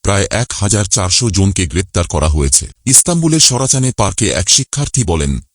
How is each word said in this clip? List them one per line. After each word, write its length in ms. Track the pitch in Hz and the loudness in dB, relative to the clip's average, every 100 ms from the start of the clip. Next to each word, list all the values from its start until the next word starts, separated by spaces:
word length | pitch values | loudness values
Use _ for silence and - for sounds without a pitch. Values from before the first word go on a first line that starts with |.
প্রায় 240 | 101 98 - | 0 -2 0
এক 220 | 104 120 | -2 -4
হাজার 320 | - 101 104 | -2 0 0
চারশো 460 | 101 - 92 - 120 | 0 -2 0 0 0
জনকে 360 | 95 98 95 90 | 2 2 2 -2
গ্রেপ্তার 400 | 80 - - 85 | -2 -2 -4 -2
করা 220 | 78 76 | 0 2
হয়েছে। 400 | 76 69 - - - | 2 2 0 -4 -8
ইস্তাম্বুলের 560 | - 135 - 170 165 156 | 0 0 2 0 2 2
সরাচানে 520 | - 123 131 135 127 117 | 2 0 0 0 0 0
পার্কে 340 | 101 92 98 | -2 0 0
এক 200 | 65 95 | 0 0
শিক্ষার্থী 540 | - 131 - 143 - | 0 0 -4 -2 -2
বলেন 360 | 95 82 71 67 - | 0 0 0 -2 -6